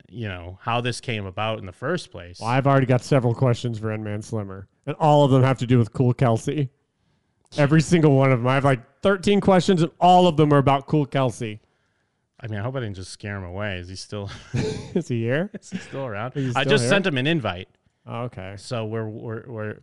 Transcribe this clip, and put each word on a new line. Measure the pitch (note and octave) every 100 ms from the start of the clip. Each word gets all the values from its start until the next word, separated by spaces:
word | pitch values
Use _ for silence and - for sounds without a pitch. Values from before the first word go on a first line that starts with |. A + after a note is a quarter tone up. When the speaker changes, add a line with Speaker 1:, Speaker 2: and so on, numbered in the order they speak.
| _
Speaker 1:
you | F2 G#2+
know, | F2+ E2+ F#2
how | - A#2+
this | A#2+ A#2
came | - A2 G2
about | F#2 A2 A2
in | F#2+
the |
first | - C3 F3 -
place. | - F2 F2+
Speaker 2:
Well, | A2
I've | C3 C3+
already | C#3 B2
got | B2
several | - C#3 A#2+ A2+
questions | B2+ A#2 A#2+ A2
for | A2
Ant-Man | G#2+ G#2+ G#2
Slimmer, | G#2+ A2+ G2 F#2+ G2+ _ -
and | -
all | D3 D3
of | C#3+
them | C3
have | C3 C3
to | A#2+
do | B2+
with | A2
Cool | - B2
Kelsey. | A#2+ B2+ A2+ - D3 C3+ - _ _ _ _ _ _ _ -
Every | C#3+ D#3+
single | - F3 D3+ C3+
one | C3+
of | B2+
them. | A#2+
I | C3+
have, | C3+
like, | B2+ - _
thirteen | F#3+ G3 F#3+ G3+
questions, | F#3+ F#3 F3+ F#3
and | E3 -
all | F3 F3+ F3+
of | D3+
them | D3+
are | C#3+
about | C3+ C#3 -
Cool | D#3 C#3+
Kelsey. | C#3 C3 G#2 A2+ G#2+ _ _ _ _ _ _ _ _
Speaker 1:
I | G#2+
mean, | G#2+
I |
hope | A2+ C3+
I |
didn't | A2 F#2+
just | F#2
scare | - G#2+ G2+
him |
away. | F2+ F#2 G#2 F2+
Is | F2
he | F#2
still | - G#2 G2 -
<laughs> | -
Speaker 2:
<laughs> | C3 - - - F#3+
Is | -
he | A#2
here? | A2+ C#3 G3+
Speaker 1:
Is | G#3 -
he | F#3
still | - C3+ C3
around? | G2+ B2 C#3+
Speaker 2:
Is | C3
he | B2
Speaker 1:
I |
Speaker 2:
still | C3+
Speaker 1:
just | - A#2+
Speaker 2:
here? |
Speaker 1:
sent | G3+ F#3+
him | C3+
an | C#3
invite. | E3 G#2+ F2+ F#2+ _ _ _ B2
Speaker 2:
Oh, | A#2
okay. | B2 - F#2 G2+
Speaker 1:
So | - B2 A2
we're, | A2+ A2
we're, | A2+ A#2 A2+ -
we're, | A2 G#2+ -